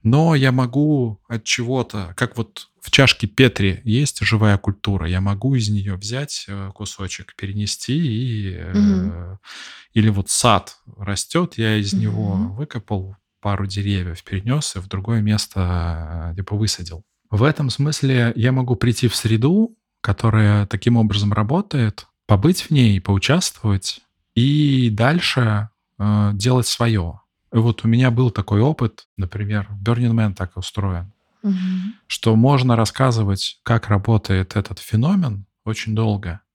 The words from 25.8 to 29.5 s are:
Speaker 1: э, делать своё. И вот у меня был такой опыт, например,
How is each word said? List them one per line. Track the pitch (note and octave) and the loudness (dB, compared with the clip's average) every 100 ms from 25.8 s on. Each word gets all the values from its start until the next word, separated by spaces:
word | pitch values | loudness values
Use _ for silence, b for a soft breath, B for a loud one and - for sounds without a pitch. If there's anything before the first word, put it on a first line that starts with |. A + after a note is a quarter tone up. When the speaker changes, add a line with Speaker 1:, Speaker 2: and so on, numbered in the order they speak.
| _ - | _ -4
Speaker 1:
э, | G#2 G#2 G#2 | 0 2 2
делать | G2+ A#2+ B2+ A2 | 0 2 2 0
своё. | - A#2 G#2+ E2+ - _ _ _ | 0 0 0 -2 -8 _ _ _
И | A2+ | 0
вот | A#2 A2 A2+ | 2 0 2
у | |
меня | A#2 C3 | 4 4
был | A#2 B2+ | 2 0
такой | - - G#2 | 0 0 2
опыт, | B2+ D#3+ A2+ - _ - | 2 2 -4 -4 _ -8
например, | F#2 G#2 G#2 | -6 -6 -4